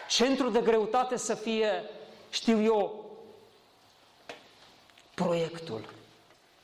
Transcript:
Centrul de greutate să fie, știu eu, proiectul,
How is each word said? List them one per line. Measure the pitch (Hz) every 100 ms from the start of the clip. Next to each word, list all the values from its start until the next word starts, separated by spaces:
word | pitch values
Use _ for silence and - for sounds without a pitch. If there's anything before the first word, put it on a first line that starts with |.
| -
Centrul | - 247 269 247
de | 220
greutate | 208 220 208 254 254 247
să | - 220
fie, | 226 220 214 180 160 - - - -
știu | - - 220
eu, | 214 220 190 - - - - - - _ _ _ _ _ _ _ - - - - - - _ - _
proiectul, | - 175 170 160 165 - 110 - - - _ _ _ _ _